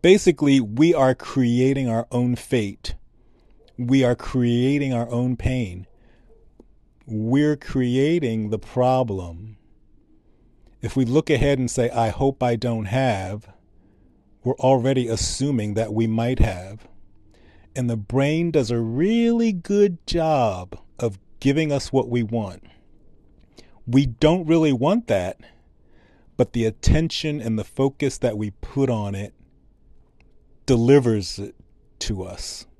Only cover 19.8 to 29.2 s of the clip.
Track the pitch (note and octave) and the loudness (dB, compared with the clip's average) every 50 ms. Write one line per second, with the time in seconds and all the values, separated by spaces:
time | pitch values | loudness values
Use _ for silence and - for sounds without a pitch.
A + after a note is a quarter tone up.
19.8 | G#3 G3+ F3 E3 _ - - E3+ D#3+ D#3+ D#3 C#3 B2 A2 F#2 F2+ F2+ F#2 - - | 4 4 2 -4 _ -4 -2 0 2 2 2 2 2 0 0 -4 -10 -14 -16 -20
20.8 | - - - - A#2+ A2+ G2 F#2+ _ - - - - C3+ C#3 D#3 D#3+ D3+ C#3+ C3+ | -20 -20 -10 -6 -6 -6 -6 -8 _ -20 -20 -2 0 0 2 2 0 0 -2 -2
21.8 | - - - C3 - B2 A#2+ B2 A#2 G#2 A#2 A#2 G#2+ F#2+ F2 - - - - - | -4 0 0 0 0 2 0 -2 -2 -2 -4 -6 -6 -6 -10 -16 -20 -20 -20 -20
22.8 | _ _ - - _ - - - _ _ _ - - _ _ - - _ - - | _ _ -20 -20 _ -20 -20 -20 _ _ _ -20 -20 _ _ -20 -20 _ -20 -16
23.8 | - A#2+ A#2 C3+ C#3+ B2+ A2+ _ - D3+ E3+ F#3 E3+ D#3 E3 E3 D#3+ D3+ C3+ A2+ | -8 2 2 2 2 2 0 _ 2 2 2 2 2 2 2 4 4 2 2 2
24.8 | B2+ D#3 G3+ A#3+ A#3 - G#2+ F#2+ F2 F#2 - _ - - _ - _ _ _ _ | 2 0 0 0 0 0 -2 0 0 -4 -8 _ -20 -20 _ -20 _ _ _ _
25.8 | _ _ - - _ _ _ _ _ - _ - - - - A#2+ A2+ A2 G#2 - | _ _ -20 -20 _ _ _ _ _ -20 _ -4 -4 -2 -2 -2 -2 -2 -4 0
26.8 | - - - D#3 E3 D#3+ - - - D#3 D3 D3 A2 A2+ A2 G#2+ G2 - - - | 4 4 4 4 2 0 -4 -4 -4 -4 -6 -4 -4 -4 -4 -4 -4 -6 -2 0
27.8 | C3+ C#3 C3+ _ C#3+ C3+ - - - A#2+ G#2+ G#2 G#2+ G#2 G2 - - - - C#3 | 0 0 0 _ -4 -4 -4 -2 -4 -2 -2 -2 -6 -6 -8 -10 -16 -8 -2 -2
28.8 | C#3 B2+ A#2 A2 G#2 G2+ G2 G2 | 0 0 0 -2 -4 -6 -6 -8